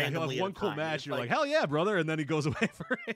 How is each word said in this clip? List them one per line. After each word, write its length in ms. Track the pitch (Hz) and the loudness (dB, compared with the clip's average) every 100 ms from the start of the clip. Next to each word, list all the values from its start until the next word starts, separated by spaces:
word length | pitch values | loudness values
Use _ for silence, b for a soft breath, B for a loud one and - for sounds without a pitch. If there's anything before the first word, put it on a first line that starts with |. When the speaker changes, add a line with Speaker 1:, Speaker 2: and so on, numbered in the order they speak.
| 147 | 0
Speaker 1:
he'll 40 | |
have 0 | |
Speaker 2:
randomly 220 | 160 156 127 | 0 -2 0
at 20 | |
a 20 | |
Speaker 1:
one 120 | 190 | -2
cool 160 | - 202 | -2 -2
Speaker 2:
time. 80 | 147 | 0
Speaker 1:
match, 160 | 160 151 | -2 -2
Speaker 2:
It's 100 | 143 | -2
Speaker 1:
you're 80 | 143 | -2
Speaker 2:
like 140 | 120 | 0
Speaker 1:
like, 0 | |
"Hell 160 | 269 285 | 2 2
yeah, 220 | 311 196 | 2 2
brother," 320 | 147 190 196 | 2 2 2
and 100 | 156 | 2
then 80 | 156 | 0
he 80 | 147 | 0
goes 200 | 156 143 | 0 0
<laughs> 20 | |
away 200 | - 220 | 0 -2
for 240 | - 165 247 - | -2 -6 -4 -4